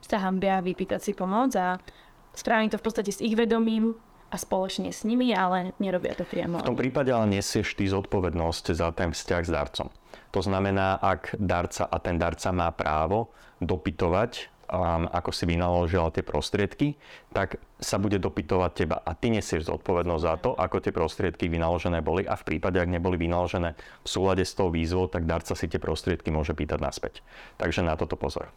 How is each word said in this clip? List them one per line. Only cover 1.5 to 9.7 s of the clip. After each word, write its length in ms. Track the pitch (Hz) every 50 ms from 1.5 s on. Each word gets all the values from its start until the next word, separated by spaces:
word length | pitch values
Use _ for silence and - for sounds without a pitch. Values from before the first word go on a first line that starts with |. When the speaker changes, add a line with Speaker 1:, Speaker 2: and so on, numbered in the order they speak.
| 233
Speaker 1:
a 240 | 202 180 180 180 185 - - - - - - - - - - -
spravím 400 | - - - - 220 220 220 220
to 40 | 208 -
v 20 | 220
podstate 240 | 214 - 214 208 247
s 80 | - 214
ich 160 | 233 220 220
vedomím 560 | 233 220 233 226 226 226 226 220 220 226 226 226 - - - - - -
a 60 | - 180
spoločne 520 | - - - 190 185 190 190 - 185 185
s 160 | 180 - -
nimi, 240 | 214 233 247 254 247
ale 400 | 220 185 190 180 185 185 180 185 - -
nerobia 400 | 202 190 180 180 - - - -
to 80 | 180
priamo. 320 | - - - 170 - 170 170
Speaker 2:
V 160 | - - 120
tom 40 | -
prípade 360 | - 131 123 170 - 131 127
ale 160 | 117 110 107
nesieš 480 | 98 98 98 - - 113 101 - - -
ty 80 | 101
zodpovednosť 880 | 95 95 95 98 - - 104 90 87 78 85 82 82 82 - - - 87
za 160 | 82 85 82
ten 240 | 80 - 95 85 78
vzťah 280 | - - - 98 87 87
s 40 | 87
darcom. 380 | 82 76 73 -